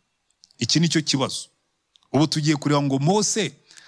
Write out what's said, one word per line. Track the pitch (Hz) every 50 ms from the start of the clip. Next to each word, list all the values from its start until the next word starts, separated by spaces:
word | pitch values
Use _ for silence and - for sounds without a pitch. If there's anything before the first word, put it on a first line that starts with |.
| _ _ _ _ _ _ _ _ - _ _ _
Iki | - 110 - 151
ni | 170 165
cyo | - 165
kibazo. | 147 - - 135 131 104 - - - - _ _ _ _ _ _ _ _ _ _ _ _ -
Ubu | 131 156 156
tugiye | - 156 147 156 156
kureba | 143 - 143 147 143
ngo | 143 139 135 135
Mose | 139 156 190 220 208 - - 226 190 - - _ _ _ - - -